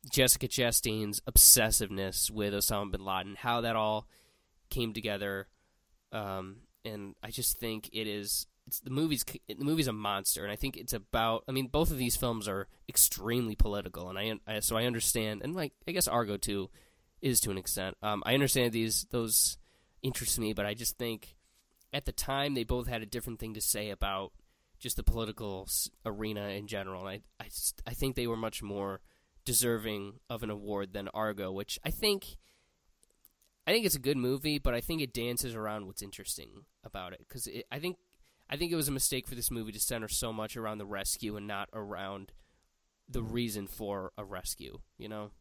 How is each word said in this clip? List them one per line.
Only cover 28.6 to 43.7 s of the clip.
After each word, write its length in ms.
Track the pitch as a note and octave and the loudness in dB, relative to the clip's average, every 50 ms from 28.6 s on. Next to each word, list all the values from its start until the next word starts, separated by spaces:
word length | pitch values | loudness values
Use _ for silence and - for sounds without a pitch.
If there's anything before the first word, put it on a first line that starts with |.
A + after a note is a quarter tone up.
more 380 | A2+ G2+ G2+ G2+ G2 G2 G2 - - - _ _ _ _ _ - _ | -6 -6 -4 -4 -4 -4 -4 -8 -10 -20 _ _ _ _ _ -10 _
deserving 760 | C3 B2 - B2 A#2+ A#2 A2 G#2+ A2+ G#2+ G2+ G2 G2+ G#2 C3+ _ _ | 2 4 4 6 4 2 2 0 -2 -4 -4 -6 -8 -12 -16 _ _
of 140 | A#2+ A2 A#2+ | -8 -6 -4
an 60 | G#2+ | -4
award 420 | G#2 G#2 G2+ G#2 G#2 G2 G2+ F#2 | -6 -6 -4 -4 -2 -2 -2 -4
than 160 | F#2+ G2+ G2 G2 | -6 -6 -6 -4
Argo, 420 | - G#2 A2 G#2+ G#2 G2 G2 F#2 | -4 -2 -2 -2 -2 -2 -4 -4
which 300 | F#2+ F#2+ G#2+ - - - - | -4 -4 -4 -6 -6 -4 -4
I 60 | D3+ | -4
think, 460 | - - A3+ G#3+ G3+ G3 - - - - _ _ _ _ _ _ _ _ _ _ _ _ _ _ _ _ _ - _ _ _ _ _ _ _ | -2 0 2 0 0 0 -4 -12 -16 -16 _ _ _ _ _ _ _ _ _ _ _ _ _ _ _ _ _ -20 _ _ _ _ _ _ _
I 60 | - | 2
think 120 | G3 A#3 A3+ | 4 4 4
it's 120 | F#3 - | 4 2
a 20 | C#3+ | 2
good 180 | B2 C3 D3+ | 2 2 2
movie, 420 | C3 B2 B2 C3+ C3+ C#3+ D#3 D3 C#3+ | 2 2 2 0 2 0 0 0 2
but 140 | - C3+ | 2 2
I 80 | A#2+ A#2+ | 0 0
think 220 | - - E3+ D#3+ | -2 -2 -2 -2
it 100 | C#3+ A#2+ | -2 -2
dances 440 | - A#2+ A#2 A#2+ A#2+ A#2+ - B2+ A2+ | -2 -4 -2 0 0 -2 -2 -2 -4
around 300 | A2 G#2+ G#2+ G#2+ G#2+ G2+ F#2+ | -4 -4 -4 -4 -4 -8 -8
what's 120 | F#2+ - | -10 -10
interesting 640 | G#2 G2 - - F#2+ - - - C#2+ A1+ G2 G#2 - _ _ _ - | -10 -10 -12 -10 -6 -6 -6 -6 -8 -14 -18 -20 -20 _ _ _ -18
about 280 | - - G2 F#2 F2+ | -12 -10 -10 -10 -10
it. 140 | F#2 - - _ | -12 -16 -16 _
'Cause 200 | - B2+ - A#2 | -10 -8 -8 -8
it, 180 | - A#2 - _ | -8 -10 -8 _
I 80 | A#2+ D3+ | -8 -6
think, 160 | D#3 F3+ F3+ _ _ _ _ _ - _ _ _ _ - | -4 -6 -6 _ _ _ _ _ -20 _ _ _ _ -8
I 80 | C#3+ | -4
think 140 | C#3+ F3 E3+ | -4 0 0
it 60 | E3+ | 2
was 100 | D#3+ C#3+ | 0 2
a 60 | C#3+ | 0
mistake 340 | C#3 C3+ - - C#3+ B2+ - | 2 2 2 2 0 -2 -4
for 80 | - - | -6 -8
this 160 | B2 - - | -4 -4 -2
movie 220 | C3 A#2 A2 G#2+ | -2 -2 -6 -6
to 80 | G2+ A2 | -4 -2
center 260 | - - B2 A2+ A2 | -2 -2 -2 -4 -4
so 260 | G#2 - - B2+ A#2 | -2 -2 -2 -2 -2
much 240 | A2 A2 G#2+ G#2+ - | -4 -4 -6 -6 -6
around 220 | B2 A2 G#2+ G#2+ G#2+ | -6 -6 -4 -6 -6
the 80 | G2+ | -8
rescue 500 | G2 G#2 G2 G2 - - - - G#2+ G#2 | -6 -6 -4 -2 -2 -4 -2 -2 -4 -4
and 120 | G#2 G2+ G#2 | -4 -6 -6
not 220 | G#2 G2 G2+ - | -6 -6 -6 -6
around 580 | - A2 G#2 G2+ G2+ F2+ G2 F#2+ G2 G2 G2 - - - - _ _ _ _ _ _ _ _ _ _ _ _ - | -8 -10 -8 -8 -8 -6 -6 -6 -8 -8 -10 -14 -18 -20 -20 _ _ _ _ _ _ _ _ _ _ _ _ -8
the 140 | B2 B2 A2+ | -6 -6 -4
reason 420 | G#2+ A2+ A#2+ A#2+ A2+ G#2 G#2+ G2+ | -2 -2 -2 -2 -2 -2 -4 -6
for 460 | F#2+ | -8